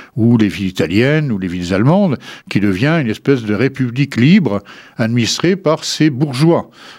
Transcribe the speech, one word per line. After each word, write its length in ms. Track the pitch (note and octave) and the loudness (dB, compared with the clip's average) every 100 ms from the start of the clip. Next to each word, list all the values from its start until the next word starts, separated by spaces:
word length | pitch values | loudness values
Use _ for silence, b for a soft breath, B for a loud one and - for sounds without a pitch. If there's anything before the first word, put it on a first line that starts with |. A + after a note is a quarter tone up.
| B - | B 0
ou 200 | A#2 A#2+ | 2 4
les 120 | G#2 | 2
villes 180 | E2 F#2+ | -2 -6
italiennes, 640 | F2+ E2 G2 C3+ D#3 D3 | -4 -2 2 2 0 -2
ou 60 | G2+ | -4
les 100 | F#2 | -6
villes 240 | F2+ F2 | -6 -2
allemandes, 460 | F#2+ B2+ F#3+ F#3+ A#2+ B B - | 0 2 2 0 -2 B B -6
qui 100 | G#2+ | -2
devient 380 | G2+ F#2 C#3+ E3 | 0 0 0 0
une 80 | A#2 | -2
espèce 340 | G2+ - C3+ | -4 0 0
de 120 | G#2+ | 0
république 640 | G#2 C3+ C3+ B2 A#2 C#3 - | -2 -2 -2 -4 -2 -2 2
libre, 440 | C3 G3+ C3 G2+ - B B - | 4 4 2 -4 -8 B B -6
administrée 600 | A2+ A#2+ G#2+ - E3 F#3+ | -2 0 -2 -2 -2 0
par 280 | D3+ D#3 | -2 -2
ces 260 | - - D#3 | -4 0 0
bourgeois. 600 | B2 D3+ B2 E3 C#3+ - B B | 0 -4 2 2 2 -2 B B